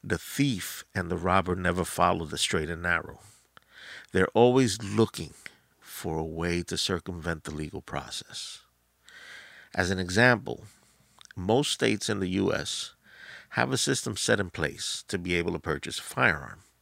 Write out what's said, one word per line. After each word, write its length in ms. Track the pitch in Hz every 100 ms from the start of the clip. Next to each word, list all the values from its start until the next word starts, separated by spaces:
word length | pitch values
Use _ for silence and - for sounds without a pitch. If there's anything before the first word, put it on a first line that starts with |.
The 140 | - 90
thief 640 | - - 143 101 - - -
and 160 | 101 85
the 60 | 90
robber 400 | 90 95 90 90
never 280 | 90 87
follow 400 | 85 - 87 90 80
the 120 | -
straight 320 | - 82 78
and 120 | 85
narrow. 380 | 87 82 - - - _ _ - _ - - - -
They're 160 | 92 92
always 540 | 107 120 127 123 101
looking 520 | 104 104 110 - 78 - - _ _ _
for 380 | - - 92 80
a 60 |
way 380 | 80 80 85 87
to 140 | 85 92
circumvent 680 | - 90 - 87 82 80
the 100 | -
legal 260 | 76 76 -
process. 800 | - 71 - - - - - - _ _ _ _ - - - - - - -
As 160 | 92 90
an 80 | 95
example, 680 | 90 95 123 113 - - - _ _ _ _ _ -
most 380 | - 92 120 147
states 380 | - 117 107 -
in 100 | 104
the 80 | 92
U 240 | 95 95
S 400 | - - - - _ _ - - - -
have 220 | - 127
a 60 | 131
system 360 | - 135 - 107
set 220 | - 107
in 120 | 92
place 520 | - 73 - - - -
to 80 | 98
be 160 | 87
able 180 | 87 85
to 40 | 82
purchase 400 | 80 73 71 -
a 40 |
firearm. 600 | - - 120 78 64 - _ _